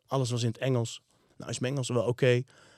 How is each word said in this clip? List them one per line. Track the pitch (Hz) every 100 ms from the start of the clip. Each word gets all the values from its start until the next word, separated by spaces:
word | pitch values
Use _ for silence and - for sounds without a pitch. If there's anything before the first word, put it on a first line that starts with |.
| _
alles | 135 123
was | 120
in | 117
het | 110
Engels. | 131 127 117 - _ _ _ -
Nou, | -
is | 127
mijn | 127
Engels | 143 123
wel | 123
oké. | 107 120 127 123 123 - -